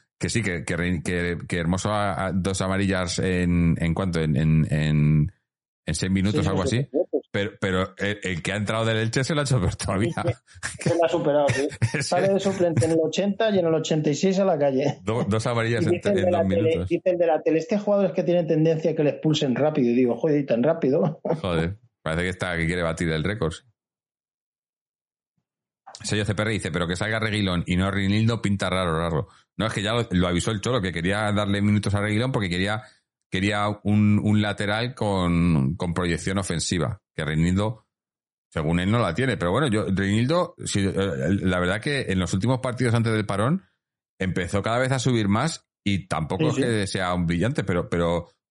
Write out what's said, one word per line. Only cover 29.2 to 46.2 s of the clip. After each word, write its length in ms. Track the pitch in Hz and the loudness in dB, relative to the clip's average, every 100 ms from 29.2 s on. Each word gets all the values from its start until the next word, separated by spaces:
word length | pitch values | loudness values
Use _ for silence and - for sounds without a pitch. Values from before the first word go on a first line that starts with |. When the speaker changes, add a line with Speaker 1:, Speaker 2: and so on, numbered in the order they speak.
| - - _ - | -4 -10 _ -6
Speaker 1:
No, 100 | 110 | -4
es 60 | |
que 100 | 110 | -2
ya 100 | 101 | -2
lo, 140 | 117 113 | -2 0
lo 180 | 90 90 | 2 2
avisó 220 | 90 113 | 0 -2
el 100 | 104 | -2
Cholo, 200 | 117 123 | -2 -2
que 120 | 92 | -2
quería 380 | 85 85 101 107 | -2 -2 0 0
darle 280 | 104 101 101 | 0 0 0
minutos 320 | 104 104 98 | 2 2 0
a 60 | 101 | -2
Reguilón 320 | 104 107 127 | 0 0 0
porque 160 | 127 95 | -2 -2
quería, 340 | 90 98 110 - _ _ _ _ | -2 -2 -4 -8 _ _ _ _
quería 360 | 92 101 104 104 107 | -2 0 0 -2 -2
un, 340 | 101 104 107 104 | 2 4 6 4
un 200 | 107 104 | 4 2
lateral 520 | 104 101 104 107 123 | 2 -2 -2 -2 -2
con, 840 | - 107 95 87 85 87 78 67 - | -2 0 2 2 2 4 2 2 -2
con 180 | 87 | -4
proyección 440 | 85 87 82 - 98 | -2 0 -2 -2 -2
ofensiva, 640 | 92 80 - 90 78 - _ | -2 -4 -2 -2 -2 -4 _
que 100 | - | -8
Reinildo, 600 | 76 78 85 95 107 117 _ _ _ _ _ _ _ | -2 2 2 2 0 -4 _ _ _ _ _ _ _
según 300 | 85 76 87 | -4 0 0
él, 100 | 92 | 2
no 80 | 120 | 2
la 160 | 98 | 0
tiene. 220 | 80 131 85 | 0 -2 0
Pero 160 | 87 | 0
bueno, 160 | 107 151 | 0 0
yo, 160 | 104 85 | 0 0
Reinildo, 680 | 95 98 104 123 170 170 - | 0 2 2 2 0 -2 -6
sí, 160 | - 104 | -4 -2
eh, 80 | 95 | 0
la 640 | - 98 69 73 98 92 90 | 0 -2 -2 0 0 0 0
verdad 200 | 90 104 | 0 -2
que 260 | 147 143 - | -2 -4 -2
en 80 | 92 | -2
los 140 | 92 | -2
últimos 240 | 98 113 127 | -2 0 -2
partidos 340 | 127 120 127 | -2 -2 0
antes 180 | 117 113 | 2 2
del 140 | 110 104 | 0 -2
parón 360 | 101 117 185 - _ _ _ _ - | 0 0 -2 -4 _ _ _ _ -6
empezó 440 | 92 85 87 101 | -4 -2 -2 -2
cada 160 | 104 120 | 0 0
vez 120 | 127 | 0
a 60 | 135 | 0
subir 300 | 131 120 101 | 2 2 2
más 400 | 104 156 - _ _ | 2 0 -4 _ _
y 240 | 101 98 - | -2 -2 -2
tampoco 360 | 78 | -4